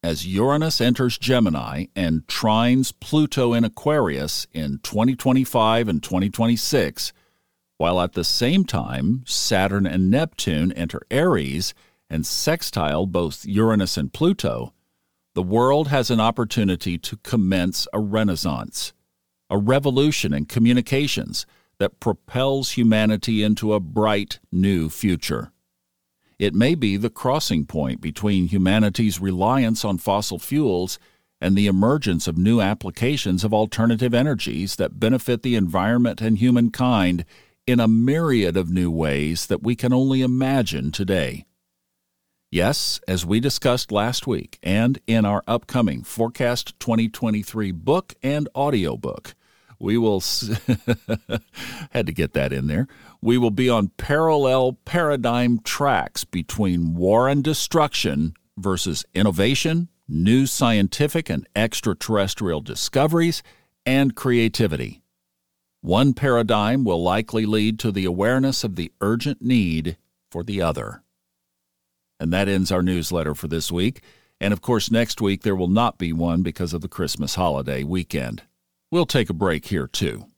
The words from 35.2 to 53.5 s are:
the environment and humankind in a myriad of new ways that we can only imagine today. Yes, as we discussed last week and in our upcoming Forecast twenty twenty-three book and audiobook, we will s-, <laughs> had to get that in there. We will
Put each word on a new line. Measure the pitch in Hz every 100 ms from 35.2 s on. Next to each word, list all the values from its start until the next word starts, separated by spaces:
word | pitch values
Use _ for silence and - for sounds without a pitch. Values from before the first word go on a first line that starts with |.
| - 120
the | 127
environment | 117 90 90 98 120 120 -
and | 110 107
humankind | 123 123 117 - 127 113 90 87 87 - _ _
in | - 123
a | 113
myriad | 113 123 151 165 123 92 87
of | 87
new | 92 87
ways | 80 78 71 76 82 -
that | 92
we | 113 123
can | 127
only | 127 135 131
imagine | 127 127 131 135 113 69 69
today. | 82 95 92 65 62 - _ _ _ _ _ _ _ _ _ _
Yes, | 87 92 143 - - -
as | 92
we | 85 107
discussed | 135 - 131 123 -
last | 104 110 120 -
week | 104 - -
and | - 101 117 135 -
in | 113
our | 104 101 -
upcoming | 117 - 127 107 64
Forecast | - - 117 - 123 120 - -
twenty | - 113 113
twenty-three | - 117 107 98 110 101
book | 87 80 170 - -
and | 131 147 147
audiobook, | - 143 123 85 58 60 50 - - _ _ _ -
we | 98 113
will | 113 98
s-, | - - 107 107 - 117 - 113 - 110 -
<laughs> | 110 _ - - - 151
had | 123 104
to |
get | 82 73
that | - 67
in | 67 69
there. | 76 135 - - _
We | 107 123
will | 120